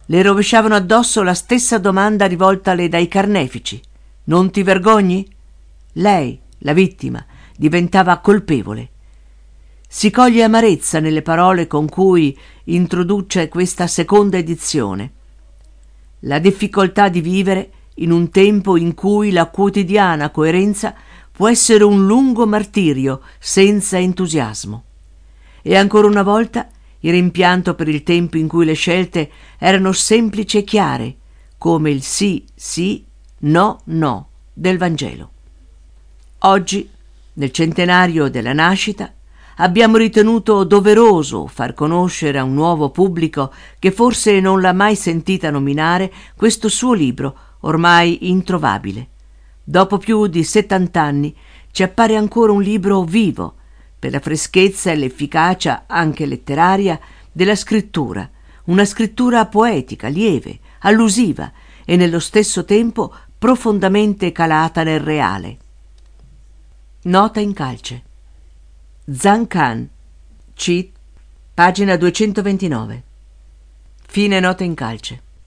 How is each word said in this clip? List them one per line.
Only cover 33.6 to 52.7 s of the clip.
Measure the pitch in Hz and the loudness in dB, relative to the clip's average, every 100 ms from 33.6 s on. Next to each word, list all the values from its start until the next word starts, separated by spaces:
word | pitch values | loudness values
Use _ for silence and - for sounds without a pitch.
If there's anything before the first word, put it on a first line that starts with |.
| 208 - 160 | 2 -2 -6
no | 165 147 98 - - - | -4 -2 -4 -10 -20 -20
del | - 180 185 | -6 -2 -2
Vangelo. | 175 156 104 64 - - - - - - - - - - - - | -2 -4 -8 -12 -18 -20 -20 -20 -20 -20 -20 -20 -20 -20 -20 0
Oggi, | 190 190 - 196 - - - - - | 2 2 0 -8 -8 -18 -20 -20 -20
nel | 139 135 | -8 -6
centenario | - 165 170 180 180 180 160 135 | -2 -2 0 2 4 2 0 -2
della | 123 117 | -2 -4
nascita, | 147 170 190 214 202 - - - - - - | 0 0 0 -4 -8 -14 -16 -20 -20 -20 -2
abbiamo | 175 196 226 220 | 0 4 4 4
ritenuto | 226 220 214 226 220 202 | 4 4 2 2 2 0
doveroso | 175 202 202 214 233 175 139 98 71 | 4 4 6 6 6 4 0 -8 -8
far | - 123 | -8 -8
conoscere | - 151 175 180 - 151 139 | -4 -2 -2 -2 -4 -4 -2
a | |
un | 131 | -2
nuovo | 139 165 160 143 | 0 0 0 -2
pubblico | 175 190 170 160 147 135 - - - | 0 0 0 -4 -4 -6 -10 -20 -2
che | 190 | 0
forse | 190 240 226 214 196 | 2 0 2 2 2
non | 190 190 | 2 2
l'ha | 185 | 2
mai | 185 208 202 | 2 0 0
sentita | 170 165 165 185 156 | -2 -4 -4 -4 -2
nominare | 143 139 147 160 180 190 - - - | -4 -2 -2 0 0 -4 -10 -20 -2
questo | 226 - 214 | 0 0 -4
suo | - 254 | -2 -2
libro | 214 131 127 135 - - - | 0 0 -2 -8 -10 -20 -10
ormai | 156 165 170 170 170 170 180 | -4 0 4 4 2 -2 -2
introvabile. | 185 180 175 135 101 101 104 127 - - - - - | -2 -2 -2 -2 -4 -6 -12 -14 -20 -20 -20 -20 -20
Dopo | - 175 190 196 | -2 0 2 -2
più | 214 214 208 | 0 0 0
di | 165 | 0
settanta | 156 214 202 190 180 165 | 0 0 2 -2 0 -2
anni | 147 143 151 - - - - | -2 -2 -4 -8 -20 -20 -10
ci | - | -4
appare | 190 226 220 220 | -2 0 0 2
ancora | 214 233 220 | 0 2 2
un | 202 | 2
libro | 202 | 0